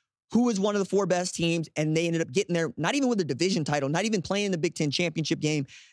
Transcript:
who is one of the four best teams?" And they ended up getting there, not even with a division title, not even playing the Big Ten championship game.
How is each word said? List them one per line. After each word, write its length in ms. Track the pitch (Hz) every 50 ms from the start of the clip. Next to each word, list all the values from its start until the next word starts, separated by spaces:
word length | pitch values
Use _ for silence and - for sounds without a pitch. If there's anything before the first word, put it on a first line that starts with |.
| _ _ _ _ _ _
who 180 | - 226 247 240
is 100 | 233 196
one 160 | 190 214 208
of 40 | 202
the 60 | 190
four 200 | - - 196 196
best 300 | 175 180 175 180 180 -
teams?" 320 | - 170 165 165 170 156 - -
And 220 | - 156 156 156
they 80 | 156 170
ended 160 | 170 170 165
up 100 | 165 156
getting 220 | 127 185 202 - 175
there, 180 | 170 165 156 -
not 180 | - 151 180 240
even 140 | 285 277 247
with 100 | 240 202
a 60 | 180
division 380 | 139 143 123 165 190 196 175 147
title, 260 | 135 151 147 139 135
not 160 | 151 170 202
even 160 | 226 220 196
playing 300 | 151 - 196 202 208 202
the 60 | 185
Big 180 | 165 151 175 -
Ten 160 | - 160 147
championship 480 | 131 - 175 170 156 165 160 - 165 -
game. 260 | - 151 156 151 139 - - - - -